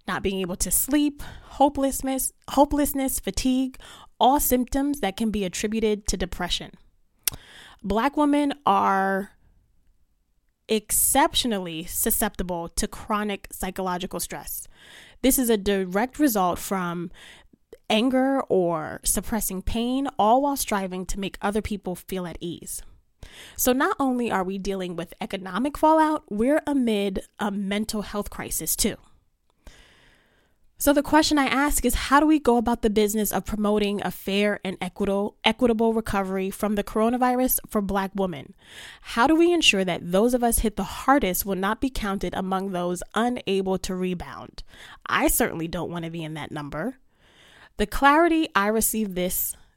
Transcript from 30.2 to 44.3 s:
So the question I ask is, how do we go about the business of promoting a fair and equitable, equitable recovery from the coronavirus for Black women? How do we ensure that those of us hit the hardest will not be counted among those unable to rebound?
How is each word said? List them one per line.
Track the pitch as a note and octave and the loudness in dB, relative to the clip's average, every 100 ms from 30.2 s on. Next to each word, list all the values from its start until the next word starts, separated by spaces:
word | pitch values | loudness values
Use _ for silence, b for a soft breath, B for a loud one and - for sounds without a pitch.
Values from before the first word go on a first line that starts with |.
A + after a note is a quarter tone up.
| b b b b b - | b b b b b -2
So | C#4+ | 2
the | C#4+ | 4
question | C#4+ D4+ D4+ D4+ | 6 4 6 4
I | C4 | 2
ask | B3+ G4 - | 2 2 2
is, | B3 | 0
how | G#4 - C#4 | 0 4 4
do | D4+ | 6
we | D#4 | 4
go | B3 A#3+ | 4 4
about | A3+ A#3+ | 2 0
the | A3+ | 2
business | G#3 G#3+ G#3+ G3+ | 2 2 2 0
of | - | -2
promoting | - G#3+ G#3 G#3+ G3+ G3+ | -4 -2 2 2 0 -2
a | F3+ | -4
fair | - - G3 G#3 G3+ | -6 -4 0 0 0
and | F#3+ F#3 | -4 -6
equitable, | F3+ - G3 G3 G3+ - | -6 -4 0 0 -2 -2
equitable | A3 A3 B3 A3 A3+ | -2 2 2 2 2
recovery | A3+ A3 G3+ F#3+ F#3+ F#3+ | 0 -2 -2 -2 -2 -4
from | - G#3 | -4 -2
the | G#3 | -2
coronavirus | G3+ A3 A3+ B3 B3+ B3 B3+ - - | -2 0 0 2 2 2 0 -2 -4
for | G#3+ | -4
Black | G3 G3 F#3+ | -2 -2 -2
women? | G3+ F#3 C#3+ - - B B B B | -2 -4 -4 -14 -20 B B B B
How | - A#3 B3+ | -6 2 4
do | |
we | D#4+ E4+ | 6 6
ensure | E4+ - G3 | 4 2 0
that | F#3 E3 E3+ | -2 -4 0
those | F#3 A#3+ | 2 4
of | B3 | 4
us | A#3+ - | 2 2
hit | A3 - | 0 -2
the | |
hardest | F#3+ - - C#4 F#3 F3+ G3 | -8 -4 2 4 4 -2 -2
will | |
not | F#3 G3 - | -2 -2 -2
be | C4+ | -4
counted | - G3+ G3 F3+ | -4 -4 -4 -4
among | - F#3+ F#3+ G3 | -4 -2 -2 -2
those | F3 F3 F3+ - | -4 -4 -4 -4
unable | G#3 A#3+ B3 - F#3+ F#3+ F#3 | -2 0 -2 -2 0 0 -2
to | - | -2
rebound? | F#3 F#3 F3 D3 | -4 -2 -4 -8